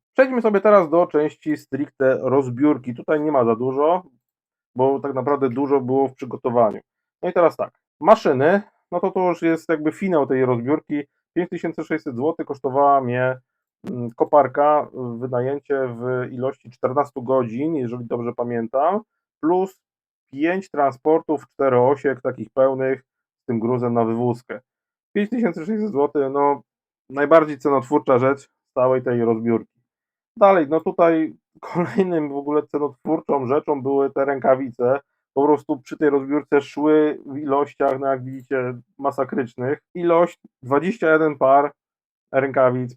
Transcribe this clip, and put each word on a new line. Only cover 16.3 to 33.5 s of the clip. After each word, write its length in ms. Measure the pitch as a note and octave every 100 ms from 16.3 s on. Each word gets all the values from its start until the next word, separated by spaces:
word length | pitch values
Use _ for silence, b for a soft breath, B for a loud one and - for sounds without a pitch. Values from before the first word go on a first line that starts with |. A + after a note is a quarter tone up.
ilości 380 | B2 C3 - A#2+
czternastu 540 | - C3 C#3 C3+ C3+
godzin, 520 | A#2+ C3 A2+ A#2 D#3
jeżeli 300 | D#3 A#2 B2
dobrze 280 | A#2 A#2+ A#2
pamiętam, 680 | A#2 A#2+ A#2 A2+ C3+ E3 G#3+ - _ _ _
plus 400 | D#3 F#3 F#3+ _ _ _ _ _ _
pięć 380 | C3+ E3 F#3+ -
transportów 760 | D3 C3+ B2+ D#3 D#3+ - D3 -
czteroosiek, 760 | - C3+ B2 B2+ C#3+ C#3 C3
takich 280 | C3 B2+ -
pełnych, 540 | C3+ C3+ C3 C3 C3 _ _ _ _
z 20 |
tym 140 | - A2+
gruzem 340 | A2+ B2 A#2+
na 120 | A#2+
wywózkę. 540 | A2+ A#2 B2 A#2+ - G#2+ _ _ _ _ _
Pięć 140 | G3+ G#3
tysięcy 360 | B3 G#3 E3
sześćset 260 | E3 G#3+ G#3+
złotych, 320 | C3+ C#3+ D3 C3+
no, 300 | C#3 C#3+ C3 _ _ _ _ -
najbardziej 480 | C3+ C#3+ D#3+ D3+ C3+
cenotwórcza 600 | D3 C3+ B2+ D3 C#3+ B2
rzecz 220 | C3 C#3
z 320 | - _ _
całej 300 | C3 B2+ C3
tej 220 | B2+ A#2+
rozbiórki. 540 | A#2 A2+ A#2 A2+ - _ _ _ _ _ _ -
Dalej, 300 | G3 F#3+ C#3+
no 100 | D#3+
tutaj 560 | F#3+ F3 E3+ D#3+ D#3 - _ _ -
kolejnym 560 | E3+ E3+ G3+ F#3 E3 D3
w 60 |
ogóle 280 | C#3 C#3+ D3+
cenotwórczą 840 | D3+ D3 C#3+ B2+ D3+ D#3 - C#3
rzeczą 340 | B2